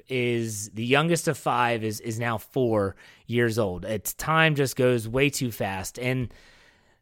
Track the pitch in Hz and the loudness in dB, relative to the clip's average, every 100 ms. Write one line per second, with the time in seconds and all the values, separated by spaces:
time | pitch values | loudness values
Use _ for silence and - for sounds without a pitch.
0 | - 131 120 120 113 104 107 107 120 139 | -8 -2 0 0 -2 -6 -8 -6 2 4
1 | 165 165 - 147 - 120 120 117 110 107 | 4 2 0 -2 0 0 2 0 -2 -6
2 | 117 110 120 113 - 135 123 110 98 - | -6 -4 -4 -4 -4 -2 2 2 0 -4
3 | - - - 117 120 110 101 90 95 110 | -14 -20 -4 0 2 2 0 -2 -6 -6
4 | - - - 160 160 143 135 - 127 123 | -6 -6 2 4 6 4 0 2 2 2
5 | 110 123 143 - 127 110 104 95 92 - | 0 0 0 0 -4 -4 -6 -6 -8 -6
6 | 123 127 120 - - - _ _ _ _ | -4 -2 -4 -10 -20 -20 _ _ _ _